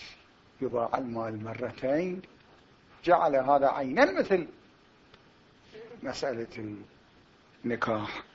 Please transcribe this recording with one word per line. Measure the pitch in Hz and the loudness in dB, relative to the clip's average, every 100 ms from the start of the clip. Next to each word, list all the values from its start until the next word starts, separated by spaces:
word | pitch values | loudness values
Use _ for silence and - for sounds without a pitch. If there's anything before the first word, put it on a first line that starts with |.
| - - - _ _ - | -20 -20 -20 _ _ -8
يباع | 127 117 117 135 | -4 -2 -2 -2
المال | 127 117 113 110 | -4 -6 -6 -6
مرتين؟" | 110 113 120 - 131 151 180 185 - - _ - - _ _ - | -8 -8 -8 -4 -2 0 0 -6 -12 -20 _ -20 -20 _ _ -4
جعل | 170 170 170 135 | 4 6 6 4
هذا | 131 143 135 | 6 6 6
عينا | 143 135 170 311 370 | 2 0 4 4 4
مثل | 202 185 156 - - _ _ _ _ - - _ _ _ - 214 466 - | 2 0 0 -12 -20 _ _ _ _ -20 -20 _ _ _ -20 -20 -18 -12
مسألة | - 120 147 117 113 - 110 104 101 _ _ _ _ _ _ _ | -10 -6 -4 -4 -8 -10 -10 -10 -16 _ _ _ _ _ _ _
النكاح. | 120 117 113 107 104 - - | -4 -2 0 -2 -4 -10 -14